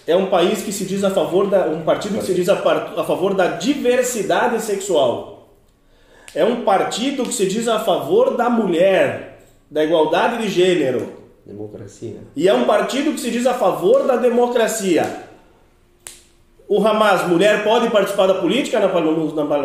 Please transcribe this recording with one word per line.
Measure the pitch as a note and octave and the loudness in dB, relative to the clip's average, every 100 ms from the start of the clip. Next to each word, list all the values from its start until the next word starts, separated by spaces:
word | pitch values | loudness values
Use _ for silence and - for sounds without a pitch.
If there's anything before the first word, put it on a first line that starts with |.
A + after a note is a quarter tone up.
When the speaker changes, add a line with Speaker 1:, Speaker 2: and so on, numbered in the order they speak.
| - | 0
Speaker 1:
é | F3 | 0
um | F#3 | 2
país | F#3 F#3 G#3+ | 2 2 0
que | - | -6
se | - F3 | -6 -6
diz | G3 | -2
a | G3 | 0
favor | F#3+ D3+ F3 G3+ | 0 0 0 2
da, | G3 D#3+ | 0 0
um | D#3+ | -2
partido | E3 D3 G#3 - | -2 -2 -2 -6
que | - | -2
se | |
diz | F3+ F3+ | -2 0
a | F3+ | 0
par-, | F3+ D#3 - E3+ | 0 -2 -4 -6
a | |
favor | - F#3 F#3+ | -4 -2 -2
da | F#3 E3+ | 0 0
diversidade | D#3 A#3 C#4 A#3+ B3+ A#3+ A3+ D#3 F#3 A#3 A3 | -2 -4 -2 0 0 0 -2 -2 0 0 -2
sexual. | G#3+ G3 - D#3 B2 - - - - _ _ _ _ _ _ - - | -4 -4 0 0 2 -2 -8 -18 -20 _ _ _ _ _ _ -20 -8
É | - G3+ | -2 0
um | A#3+ | 0
partido | A3 F#3 - - C4+ C4 | 0 0 0 -4 -4 -4
que | G3+ | -4
se | - F3+ | -2 -2
diz | A3 A#3 | -2 -2
a | G#3 | -2
favor | G3 D#3 C#3 G#3 C4 A3+ | 0 -2 2 2 2 2
da | A#3 | 0
mulher, | A3+ G3 E3 G3 F3+ C3+ - - - - _ _ | 0 0 2 4 4 0 -2 -12 -20 -20 _ _
da | D3 | -2
igualdade | D#3 E3 D#3 F3 A#3 A#3 | 2 2 2 2 0 -2
de | G#3 | -2
gênero. | E3+ F#3 E3 C3+ A#2 G2 - - _ - | 2 2 2 0 -2 -6 -12 -20 _ -18
Speaker 2:
Democracia. | G2+ G#2+ G2+ G#2+ - A#2 - - C3+ | -14 -14 -14 -18 -14 -14 -14 -12 0
Speaker 1:
E | F3+ | 2
é | |
um | B3 A#3+ | 2 2
partido | G#3 G3 B3 D4 | 0 0 -2 -2
que | - | -2
se | A#3+ | -4
diz | A#3 B3 | 0 0
a | - | 2
favor | F#3+ D#3+ F3+ C4+ C#4 | 0 2 2 2 2
da | A#3 | 2
democracia. | A#3+ A#3 A#3+ A#3+ G#3+ - F#3+ C#3+ A2 - - - _ _ _ _ _ _ - - _ _ _ _ - | 2 2 2 2 0 -2 0 0 0 -6 -16 -20 _ _ _ _ _ _ -20 -20 _ _ _ _ -2
O | F#3+ G#3+ | 0 2
Hamas, | G#3+ G#3 F3+ F3+ | 4 4 2 2
mulher | E3+ G#3 G#3 | 2 4 2
pode | G#3 A#3 A3+ | 2 2 2
participar | G#3+ G3 - F#3+ | 0 0 2 2
da | F3+ | 2
política | F3 A#3+ - A#3 | 0 0 -2 0
na | F#3+ | 0
Pal-, | F3+ D#3 D#3+ D3+ | 0 0 0 -2
na | D3+ D3 D3 | -2 -2 -2